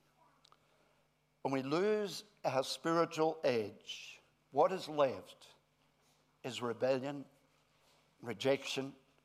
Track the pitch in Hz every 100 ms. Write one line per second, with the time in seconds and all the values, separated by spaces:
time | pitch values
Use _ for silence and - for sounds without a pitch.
0 | _ _ _ _ _ _ _ _ _ _
1 | _ _ _ _ 135 135 131 156 202 214
2 | 202 156 - _ - 131 135 - 165 165
3 | 165 156 160 160 143 120 101 - - -
4 | - - _ _ _ 135 175 185 143 151
5 | 135 98 - - - - _ _ _ _
6 | _ _ _ _ 131 113 120 110 123 135
7 | 135 143 131 _ _ _ _ _ _ _
8 | _ _ 120 101 131 135 - - 135 -
9 | _ _